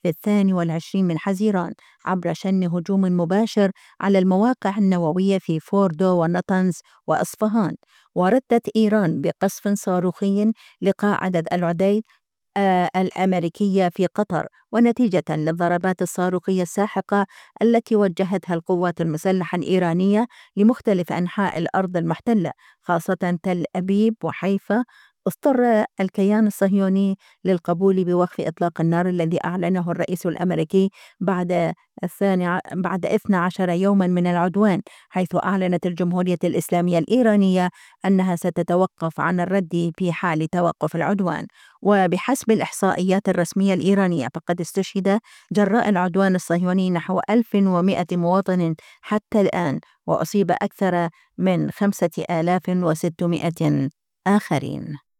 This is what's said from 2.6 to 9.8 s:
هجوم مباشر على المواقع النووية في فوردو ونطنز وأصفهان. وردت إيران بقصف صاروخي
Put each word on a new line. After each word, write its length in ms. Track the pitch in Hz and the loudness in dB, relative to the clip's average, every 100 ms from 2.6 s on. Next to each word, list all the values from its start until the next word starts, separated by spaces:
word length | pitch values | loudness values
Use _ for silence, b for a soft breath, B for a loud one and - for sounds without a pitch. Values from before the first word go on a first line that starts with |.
هجوم 360 | 180 175 170 196 | 0 -2 -2 0
مباشر 720 | 190 180 170 196 226 - 196 b b b | 2 0 0 0 0 0 0 b b b
على 180 | 190 196 | 2 2
المواقع 600 | 185 185 233 254 190 196 | 4 4 2 0 -2 0
النووية 600 | 196 180 165 180 196 190 | 2 2 0 0 0 0
في 220 | - 160 | -2 -6
فوردو 640 | - 202 190 151 190 180 | -2 0 0 2 2 2
ونطنز 580 | 165 175 - 185 185 165 b b - | 2 -2 0 0 0 -2 b b -2
وأصفهان. 680 | 156 175 - 214 226 170 - b b b | -2 -2 -2 -2 0 -2 -4 b b b
وردت 540 | 180 185 254 _ 233 - 220 | -2 2 2 _ -2 0 0
إيران 440 | 214 214 175 160 | 2 2 0 0
بقصف 480 | 170 - 196 - 202 | -4 -2 -4 -2 -4
صاروخي 840 | 202 | -2